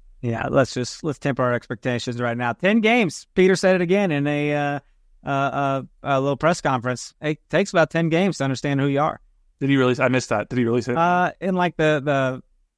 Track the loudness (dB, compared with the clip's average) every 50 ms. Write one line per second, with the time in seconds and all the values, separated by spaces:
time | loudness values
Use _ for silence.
0 | -18 -20 -16 -8 -6 -6 -4 -4 -4 0 2 2 2 2 0 -6 -8 -8 -8 -8
1 | -8 -8 -6 -4 -4 -4 -2 0 0 0 0 -2 -4 -8 -10 -8 -4 -4 -4 -4
2 | -4 -6 -6 -4 -4 -4 -2 -2 -4 -4 -2 0 0 2 2 4 2 2 2 2
3 | 0 0 -4 -8 -14 _ 2 4 4 6 4 4 4 2 2 2 2 2 2 2
4 | 2 2 0 0 0 0 -2 -2 -2 -2 -2 -2 -2 -2 -4 -6 -8 _ _ _
5 | _ _ _ _ -8 -4 -2 -2 -2 -2 -2 -2 -2 -2 -2 -4 -6 -8 _ _
6 | -4 -2 0 0 0 0 0 0 0 0 0 0 0 -2 -2 -2 -2 -4 -6 -6
7 | -8 -14 -14 -8 -6 -6 -6 -6 _ _ 0 0 2 2 2 2 2 2 2 0
8 | 0 2 2 2 2 0 0 -2 -2 -4 -4 -4 -2 -2 0 0 0 0 0 0
9 | 0 -2 -4 -6 _ _ _ _ _ _ _ -4 -2 2 2 4 4 2 2 2
10 | 2 2 2 0 0 0 -2 -2 -2 -2 -2 0 0 2 2 0 0 0 0 0
11 | 2 2 2 2 0 -2 -4 -4 -4 -2 0 0 0 0 0 2 2 2 2 2
12 | 0 0 0 0 0 -2 -4 -6 -10 _ _ _ _ _ _